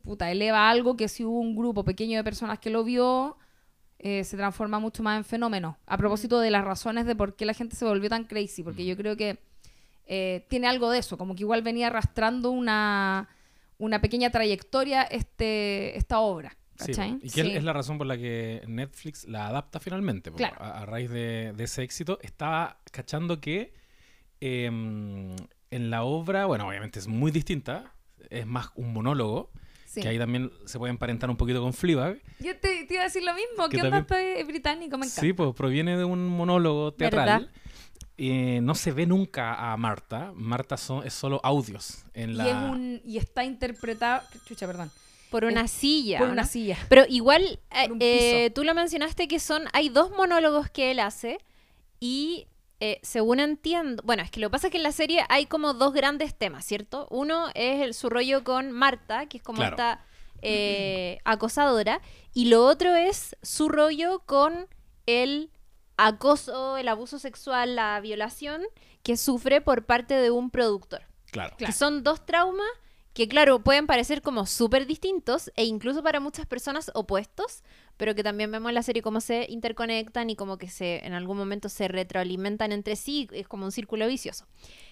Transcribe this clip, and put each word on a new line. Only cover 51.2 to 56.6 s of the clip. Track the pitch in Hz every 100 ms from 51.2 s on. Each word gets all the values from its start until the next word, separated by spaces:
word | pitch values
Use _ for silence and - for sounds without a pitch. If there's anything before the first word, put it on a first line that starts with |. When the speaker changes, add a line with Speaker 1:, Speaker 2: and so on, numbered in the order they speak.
| 233 359 _ _ _ _ _ -
Speaker 3:
y, | 240 262 302 339 - _ _ -
eh, | 214 -
según | - 233 220 254
entiendo, | 294 294 311 339 302 226
bueno, | 220 226
es | -
que | 226
lo | 214
que |
pasa | 254 370
es |
que | 349
en |
la | 302
serie | 294 311 330 -
hay | 269 294
como | 320 302
dos | 240 277
grandes | 277 277 285 302 -
temas, | 196 135